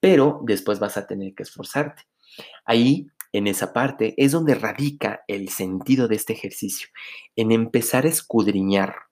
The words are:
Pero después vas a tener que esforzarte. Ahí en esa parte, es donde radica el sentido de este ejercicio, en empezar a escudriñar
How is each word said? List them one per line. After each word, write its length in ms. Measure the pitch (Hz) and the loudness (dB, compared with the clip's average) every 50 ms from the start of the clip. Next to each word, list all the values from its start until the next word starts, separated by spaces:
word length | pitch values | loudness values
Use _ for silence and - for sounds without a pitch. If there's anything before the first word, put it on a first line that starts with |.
Pero 400 | - 190 - 139 135 147 147 143 - | 6 6 6 6 6 4 2 0 -2
después 340 | 113 104 92 - - 104 98 | -2 -2 0 0 -2 -2 -2
vas 180 | 107 104 - | -2 -4 -4
a 100 | 104 98 | -6 -8
tener 280 | - 98 98 98 95 95 | -8 -10 -8 -8 -10 -12
que 80 | - | -12
esforzarte. 600 | 147 - - - 127 - - 139 151 147 - - _ _ _ _ _ _ - - - - - - _ | -16 -16 -14 -18 -16 -6 -4 -4 -4 -4 -6 -16 _ _ _ _ _ _ -20 -20 -20 -20 -20 -18 _
Ahí 440 | - 117 117 120 131 143 175 - - _ _ - _ | 0 2 4 6 4 4 2 -2 -12 _ _ -20 _
en 140 | - 104 101 | -4 -2 0
esa 260 | 101 98 - 98 95 | 0 -2 -2 -4 -4
parte, 420 | - 117 131 135 139 - 110 110 - | -2 -2 -2 -2 0 -2 -2 -2 2
es 160 | - 135 139 | 2 2 4
donde 220 | 139 165 165 147 131 | 4 2 2 2 2
radica 680 | - - 107 101 - 139 143 147 143 - 131 - - - - | 2 0 -6 -4 -2 -4 -4 -4 -4 -6 -6 -6 -6 -8 -8
el 200 | 101 98 98 95 | -8 -8 -6 -8
sentido 600 | - - 98 92 95 95 95 - 131 131 123 113 | -6 -6 -6 -4 -6 -6 0 2 2 2 4 0
de 80 | 110 | 0
este 160 | 107 - - | -2 -2 -6
ejercicio, 560 | 113 - - 98 - - - 101 - - - - _ - - - - - - _ _ | -8 -8 -8 -12 -10 -8 -8 -8 -8 -10 -12 -16 _ -20 -20 -18 -18 -20 -20 _ _
en 160 | - 113 110 | -2 2 2
empezar 520 | 113 113 113 117 - 123 113 - - 127 131 | 2 2 2 2 0 -2 0 2 0 2 2
a 40 | 160 | 2
escudriñar 880 | 165 - - _ - 117 104 104 98 98 95 95 98 98 95 98 - - - _ | 0 -2 -6 _ 0 2 2 2 2 0 2 2 2 2 0 0 -4 -14 -18 _